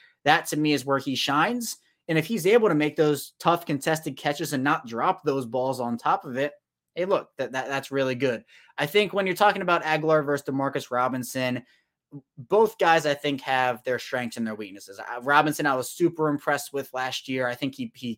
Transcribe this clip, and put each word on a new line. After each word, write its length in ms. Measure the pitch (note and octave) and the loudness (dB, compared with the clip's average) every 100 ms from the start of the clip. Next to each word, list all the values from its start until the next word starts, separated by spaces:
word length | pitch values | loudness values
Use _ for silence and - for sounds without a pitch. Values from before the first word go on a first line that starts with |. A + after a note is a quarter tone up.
| _ _ | _ _
That 220 | C#3 E3 - | 4 4 4
to 100 | D#3 | 0
me 160 | D3+ | 2
is 140 | C#3+ C3 | 2 2
where 120 | C3+ | -2
he 160 | C3+ | 0
shines. 640 | C3 - C#3+ F#3 A#3+ A3+ - _ _ - | -2 0 2 2 0 -6 -10 _ _ -2
And 80 | D#3+ | -2
if 100 | D#3+ | 0
he's 200 | A3+ F3 | 0 4
able 220 | A#3 G#3+ | 6 6
to 60 | D3+ | 4
make 180 | D3+ | 2
those 380 | D3+ D3+ C#3+ - - | 2 2 2 -4 -2
tough 260 | E3 E3+ - | 0 0 0
contested 500 | C#3 E3+ D#3+ D#3+ B2+ | -2 0 -2 -2 -4
catches 360 | D3 D3+ D3+ | -4 -2 -4
and 100 | C#3 | -2
not 240 | C#3 D#3 A#2 | 0 -2 -4
drop 380 | A2+ E3 F#3 | -2 -2 0
those 200 | C#3 C#3 | 0 -2
balls 360 | A#2 B2+ C3 B2+ | -2 -4 -2 -2
on 180 | A#2+ A#2 | -4 -2
top 260 | D3+ G3 | 0 -2
of 120 | D3+ B2 | -2 -4
it, 160 | D3 - _ _ _ | -4 -6 _ _ _
hey, 100 | E3 | -6
look, 260 | F#3 E3 - - | 0 0 -2 -8
that, 140 | A#2+ | -6
that, 160 | C3 B2+ | -4 -4
that's 240 | C#3 C3+ | -6 -4
really 240 | C3+ C3 | -2 0
good. 300 | B2 C3 A2 _ - _ - | 0 -2 -2 _ -20 _ -6
I 80 | D3 | 0
think 260 | G#3 G#3 | 2 2
when 140 | G3 F#3+ | 0 0
you're 80 | |
talking 260 | F3+ G#3 G3 | 4 4 4
about 240 | F3+ E3+ | 0 0
Aguilar 380 | D#3 D#3 D#3 D#3 | 2 0 4 2
versus 240 | C#3+ C#3+ - | 2 -2 -2
Demarcus 460 | C3+ C3+ C3+ - | -2 -2 -2 -2
Robinson, 720 | B2 B2+ B2+ A#2+ C3 B2+ B2 - _ _ _ _ C#3+ _ - | 0 0 -2 -6 -2 -2 -4 -10 _ _ _ _ -20 _ -16
both 400 | B2 G3+ A3 - | 0 4 4 4
guys, 280 | F3 E3 D3+ | 4 4 4
I 80 | |
think, 260 | C#3+ D3 C#3 | -2 -2 -4
have 420 | C#3 C3 B2+ A#2 | -2 0 0 -2
their 160 | C3 A#2+ | -4 -4
strengths 380 | - B2+ A#2+ A#2+ | -2 -4 -4 -6
and 100 | A2+ | -6
their 80 | |
weaknesses. 460 | G#2+ G2+ G2 - G2 | -6 -12 -14 -18 -16
Uh, 200 | - B2 | -10 -6
Robinson, 440 | B2+ D3+ D3+ D3 D3 | 4 4 4 2 0
I 80 | |
was 160 | C3 B2 | 0 -4
super 380 | - E3+ E3 D#3 | 0 0 2 -2
impressed 440 | C#3+ - C#3+ - | 0 -2 -4 -4
with 220 | C#3 C3 | -8 -6
last 340 | B2+ B2+ - - | -6 -6 -6 -6
year. 200 | C3 B2 | -2 -2
I 80 | B2 | -4
think 180 | C#3 | -6
he, 160 | C3+ A#2 | -6 -12
he 200 | - B2 | -8 -10